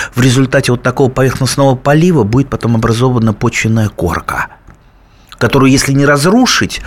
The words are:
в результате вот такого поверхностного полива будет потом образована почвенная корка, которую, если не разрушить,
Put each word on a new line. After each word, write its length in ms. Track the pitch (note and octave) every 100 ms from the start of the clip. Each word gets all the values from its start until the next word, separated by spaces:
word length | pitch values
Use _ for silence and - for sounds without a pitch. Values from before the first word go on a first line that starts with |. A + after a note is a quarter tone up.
| -
в 60 | B2
результате 520 | C3 B2 C3 C#3 C3
вот 100 | B2
такого 280 | B2+ B2+ C3
поверхностного 640 | C3 C3 A#2+ B2+ - C#3
полива 480 | B2+ C#3 D#3 F3+ D#3+
будет 260 | G#2 A#2+ C3+
потом 280 | A2+ A#2 A2+
образована 560 | A#2 A2+ C3 B2 A2
почвенная 540 | G#2 A#2 - A2+ A2+ G#2+
корка, 600 | - F2 E2+ - - - - - - _ _ _ _ - -
которую, 320 | A2+ C#3 C3
если 200 | C3 -
не 140 | C#3 C#3+
разрушить, 760 | C#3+ E3+ A#3 B3 - G2+ -